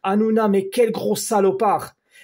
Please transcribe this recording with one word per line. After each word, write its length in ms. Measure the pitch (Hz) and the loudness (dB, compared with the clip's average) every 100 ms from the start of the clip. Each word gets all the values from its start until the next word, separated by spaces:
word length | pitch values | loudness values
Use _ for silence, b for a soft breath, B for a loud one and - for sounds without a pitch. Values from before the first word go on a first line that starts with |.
Hanouna, 440 | 190 208 220 220 214 | 0 0 2 2 2
mais 220 | 196 196 | 0 0
quel 220 | 247 226 | 0 0
gros 240 | - 208 208 | 0 -4 -4
salopard. 760 | - 208 196 190 220 165 - _ b b | -2 2 2 2 0 0 -6 _ b b